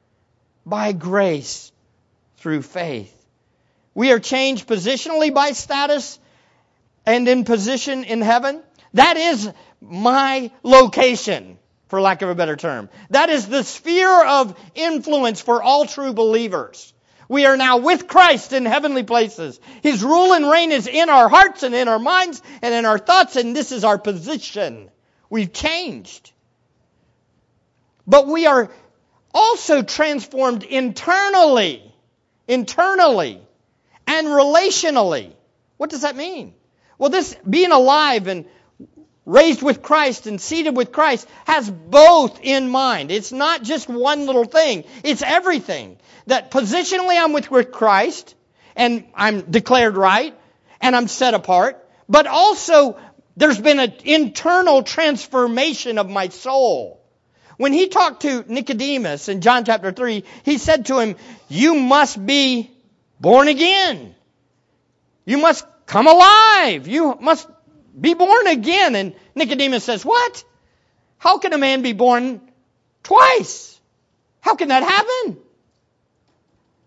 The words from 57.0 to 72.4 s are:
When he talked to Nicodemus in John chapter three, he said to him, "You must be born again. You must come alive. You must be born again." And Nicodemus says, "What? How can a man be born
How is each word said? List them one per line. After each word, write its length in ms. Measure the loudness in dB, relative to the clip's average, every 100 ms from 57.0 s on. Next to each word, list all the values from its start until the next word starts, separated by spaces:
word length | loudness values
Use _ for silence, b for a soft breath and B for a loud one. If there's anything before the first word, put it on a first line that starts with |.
| _ _ _ b b b
When 160 | -2
he 140 | 0 0
talked 340 | 0 0 -2
to 240 | -6 -6 -6
Nicodemus 800 | -8 -6 -6 -6 -6 -6 -8 -8
in 140 | -2
John 240 | 0 0 0
chapter 260 | -2 -4
three, 320 | -6 -6 -6 B B
he 140 | -4 -2
said 280 | 0 -2 0
to 140 | -2
him, 180 | -4 -8 B B B
"You 260 | 0 0 2
must 500 | 2 2 2 -4 -2
be 460 | 0 0 -2 -6 _ _ _ _ _
born 300 | 4 4 4
again. 640 | 2 0 2 0 -4 -14 -20 _ _ _ _ _ _ _ _ _ _ -4
You 140 | 0
must 260 | 2 0 -6 _ -4
come 220 | 2 6
alive. 800 | 8 8 8 6 4 2 -4 -4
You 300 | -2 -2 -2
must 300 | -2 -2 -4 _ _ _ _ -4
be 140 | -2
born 340 | 2 4 4 4
again." 480 | 0 0 0 0 0
And 180 | -6 b b -6
Nicodemus 480 | -4 -2 -2 -4
says, 220 | -4 -6 -2
"What? 400 | 0 -2 -6 -20 _ _ _ _ _ _ _
How 200 | 0 0
can 120 | -2
a 60 | -2
man 240 | 0 -2
be 100 | -4
born 480 | 0 2 2 -2 -8